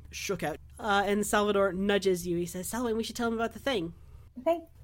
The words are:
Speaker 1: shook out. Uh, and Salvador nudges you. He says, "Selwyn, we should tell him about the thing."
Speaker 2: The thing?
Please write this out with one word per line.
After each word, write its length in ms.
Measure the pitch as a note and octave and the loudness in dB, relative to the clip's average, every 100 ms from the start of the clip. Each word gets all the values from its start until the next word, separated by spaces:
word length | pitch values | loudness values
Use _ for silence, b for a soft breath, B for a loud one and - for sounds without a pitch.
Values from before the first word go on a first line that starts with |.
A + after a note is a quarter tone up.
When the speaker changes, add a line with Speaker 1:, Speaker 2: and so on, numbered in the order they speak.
| - | -10
Speaker 1:
shook 320 | - - F3+ | -10 -4 -2
out. 160 | D3+ D#3 - - | -2 -6 -12 -8
Uh, 240 | A3+ G3+ G3+ | 2 2 4
and 200 | G3+ G#3 | 2 2
Salvador 480 | G#3+ G#3 G3 G3 | 2 4 4 2
nudges 520 | F#3 G3+ G3+ F#3+ F3+ F3 | 2 2 2 4 0 0
you. 120 | E3+ | -2
He 100 | F3 | -2
says, 200 | F3+ F3 | -6 -6
"Selwyn, 300 | A3+ B3 A3 | -2 0 0
we 60 | |
should 120 | A3+ A3+ | -2 -2
tell 120 | A#3 | -2
him 80 | A3+ | 0
about 180 | A3+ | -2
the 60 | - | -2
thing." 340 | - B3 E3 - - - - - | -2 0 -2 -8 -18 -20 -18 -2
Speaker 2:
The 60 | |
thing? 180 | D#4+ E4+ D#4+ - | 0 0 -2 -20